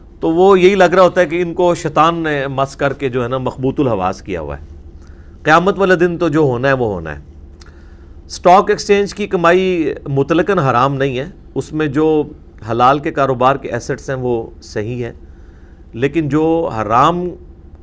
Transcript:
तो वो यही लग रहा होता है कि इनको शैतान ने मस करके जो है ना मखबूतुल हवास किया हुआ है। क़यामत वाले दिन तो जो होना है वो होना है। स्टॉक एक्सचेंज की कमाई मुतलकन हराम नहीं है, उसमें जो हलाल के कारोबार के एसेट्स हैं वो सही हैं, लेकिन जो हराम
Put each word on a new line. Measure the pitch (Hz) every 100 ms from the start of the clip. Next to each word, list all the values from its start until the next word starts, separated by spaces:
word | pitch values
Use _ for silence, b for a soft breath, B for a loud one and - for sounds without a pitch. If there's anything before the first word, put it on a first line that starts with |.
| b -
तो | 165
वो | 165 196 190
यही | 180
लग | 202 175
रहा | 185
होता | 175 185
है | 165
कि | 170
इनको | 175 165 175 170
शैतान | 151 151 160 170
ने | 160 143 139
मस | 135 139
करके | - 139 135 135
जो | 127
है | 120
ना | 131
मखबूतुल | 127 131 131 147 131
हवास | 101 92 95
किया | - 87
हुआ | 73 71
है। | - - - - b b b b
क़यामत | 151 165 185 180
वाले | 190 175
दिन | 175 165
तो | 170
जो | 151 143
होना | 120 139
है |
वो | 131 113
होना | 92 80
है। | 71 - - - - b b b b b b -
स्टॉक | - 180 190 196
एक्सचेंज | 202 - 202 202
की | - 202
कमाई | 185 165 185 185 180 143 - 143
मुतलकन | 139 139 165 180 190
हराम | 135 120 139
नहीं | 139 139 123
है, | 170 - - 135
उसमें | 139 156 151
जो | 135 156 151 143 - - -
हलाल | 107 113 127 143
के | 131
कारोबार | 147 135 123 127 139
के | -
एसेट्स | 120 - 123 -
हैं | 131
वो | 123 117 - -
सही | - 113 107 123
हैं, | 117 - b b b b b b b
लेकिन | 110 143 165 147
जो | 156 160 165 -
हराम | 110 107 117 156 175 180 165 - - - -